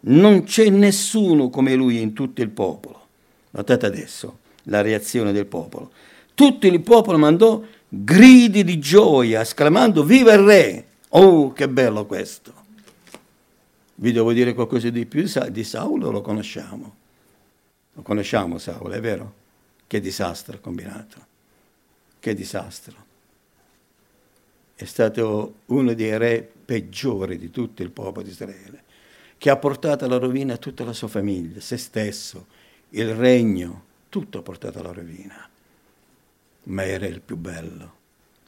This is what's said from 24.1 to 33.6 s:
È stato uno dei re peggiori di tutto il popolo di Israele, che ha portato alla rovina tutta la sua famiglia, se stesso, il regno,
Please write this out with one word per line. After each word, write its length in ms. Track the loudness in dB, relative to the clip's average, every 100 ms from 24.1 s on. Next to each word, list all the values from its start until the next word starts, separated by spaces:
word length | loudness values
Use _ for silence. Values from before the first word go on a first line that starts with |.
| _ _ _ _ _ _
È 100 | _
stato 680 | -18 -4 -4 -2 -6 -6 -8 _ _
uno 280 | -4 -2
dei 220 | -4 -6 -2
re 320 | -2 -4 -8 _
peggiori 720 | -10 -10 -10 -10 -8 -8 -10 -12
di 120 | -14
tutto 320 | -12 -12 -12
il 80 | -16
popolo 340 | -14 -16 -14
di 60 | -18
Israele, 540 | -18 -20 -20 -20 -20 _ _ _ _ _ _
che 140 | -2
ha 60 | 0
portato 480 | -2 -6 -6 -6
alla 140 | -4 -4
rovina 380 | -4 -6 -8 -10
tutta 280 | -14 -14
la 80 | -14
sua 160 | -12 -10
famiglia, 520 | -8 -6 -8 -10 -16
se 160 | -14 -14
stesso, 720 | -10 -10 -10 -10 -18 -20 _ _ _ _ _
il 240 | -8 -8 0
regno, 680 | 2 2 0 -4